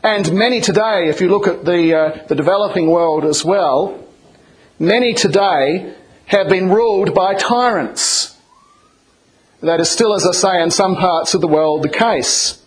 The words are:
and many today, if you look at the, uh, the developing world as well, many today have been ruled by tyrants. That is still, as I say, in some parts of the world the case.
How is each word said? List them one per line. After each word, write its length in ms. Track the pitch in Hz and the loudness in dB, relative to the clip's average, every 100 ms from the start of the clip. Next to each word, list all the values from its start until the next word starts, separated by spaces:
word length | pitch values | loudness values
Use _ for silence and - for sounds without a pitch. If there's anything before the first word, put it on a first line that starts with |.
and 280 | 220 208 160 | 0 0 -2
many 280 | 185 233 240 | 0 0 0
today, 460 | - 196 220 202 165 | 0 0 0 0 -2
if 120 | 147 | 0
you 80 | 180 | 0
look 180 | 196 196 | 2 0
at 180 | 165 | -2
the, 300 | 165 175 165 | -2 0 2
uh, 240 | 160 156 156 - | 2 0 -4 -4
the 80 | |
developing 560 | 156 156 196 208 190 160 | 0 0 0 -2 -2 0
world 340 | 170 170 156 | 2 2 0
as 200 | 151 143 | 0 -2
well, 500 | 160 196 160 135 190 - - _ _ _ _ _ _ _ | 0 0 2 0 -2 -8 -18 _ _ _ _ _ _ _
many 360 | 165 226 247 | 0 2 0
today 800 | 233 196 180 196 156 135 180 - - - _ - | 0 0 2 2 0 0 -2 -8 -18 -20 _ -2
have 220 | 202 190 | -2 2
been 220 | 190 185 | 0 2
ruled 440 | 208 233 196 196 | 0 0 0 0
by 200 | 202 185 | 0 0
tyrants. 1000 | 196 - 240 247 196 117 - - - - _ _ _ _ _ _ _ _ _ _ _ _ _ | -2 -2 0 0 -2 -6 -6 -4 -4 -6 _ _ _ _ _ _ _ _ _ _ _ _ _
That 180 | 156 165 | -2 0
is 100 | 165 | -2
still, 240 | - 233 | 0 0
as 140 | 202 180 | 2 0
I 60 | |
say, 280 | - 196 180 | 4 2 4
in 100 | 165 | 0
some 240 | 160 190 185 | 0 0 2
parts 380 | 185 165 - | 0 0 -2
of 60 | 185 | -2
the 60 | 160 | 2
world 360 | 151 156 151 | 2 2 0
the 60 | 151 | -2
case. 680 | - 226 170 120 - - - | 0 0 0 -2 -2 -4 -6